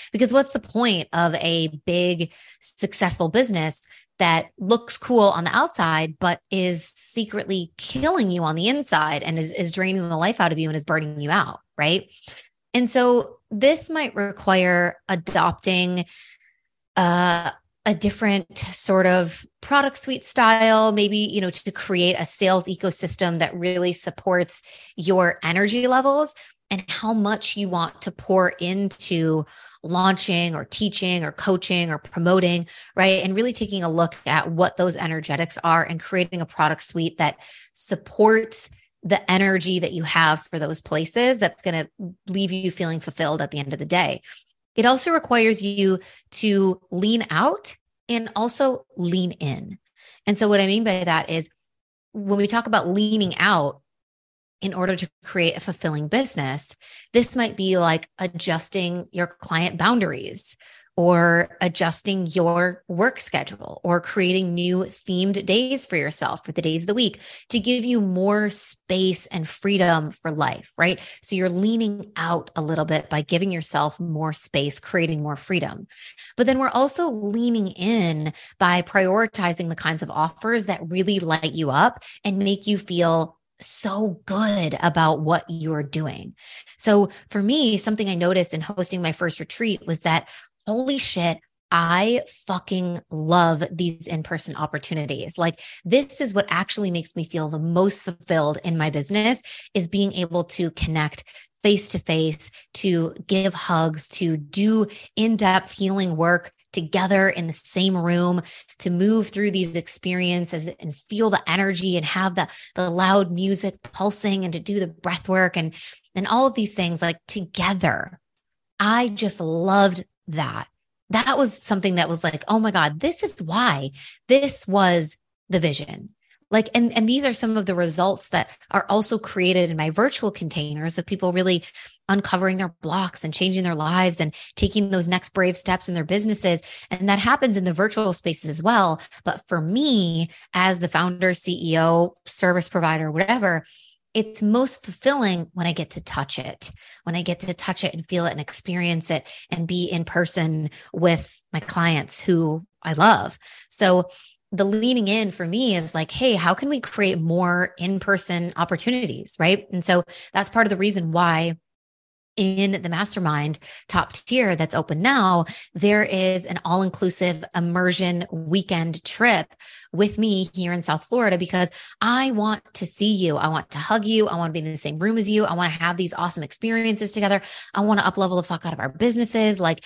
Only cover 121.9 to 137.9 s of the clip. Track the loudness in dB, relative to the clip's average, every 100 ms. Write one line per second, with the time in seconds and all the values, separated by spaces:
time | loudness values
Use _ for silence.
121.9 | 2 2 0 -2 -2 0 2 2 2 2
122.9 | 0 -2 -2 -4 -6 -4 0 2 0 -4
123.9 | -10 -20 -8 2 4 4 -2 0 4 6
124.9 | 4 0 -6 _ _ -2 0 0 -2 -8
125.9 | -14 -16 _ _ _ 0 2 2 2 2
126.9 | 2 2 2 0 0 0 0 0 0 0
127.9 | 2 0 0 -2 -2 -4 -10 -4 -2 2
128.9 | 0 2 -2 -4 0 2 2 2 0 -2
129.9 | 0 0 0 -4 -4 -6 -6 -6 -6 -4
130.9 | -6 -6 -4 -2 0 2 0 -2 -18 -20
131.9 | _ -2 0 0 0 0 0 -4 -6 -4
132.9 | -2 -2 -4 -4 -2 0 0 0 -2 0
133.9 | 2 2 0 -4 -6 -12 -2 0 0 0
134.9 | 0 0 -2 -2 0 0 0 -2 -2 -2
135.9 | -4 -2 0 0 0 2 0 -4 -14 -10
136.9 | -2 0 2 2 2 2 2 0 2 0